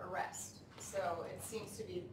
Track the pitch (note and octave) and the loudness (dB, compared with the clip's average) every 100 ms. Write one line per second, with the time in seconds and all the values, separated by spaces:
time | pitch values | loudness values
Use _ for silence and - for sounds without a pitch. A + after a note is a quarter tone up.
0 | F#3 F#3+ - - - - - - - G3 | 0 2 0 0 -6 -8 -12 -8 0 4
1 | F3 E3+ - - - A3 - - F#3+ F3+ | 4 4 0 -2 0 0 -2 -2 0 0
2 | E3+ | -2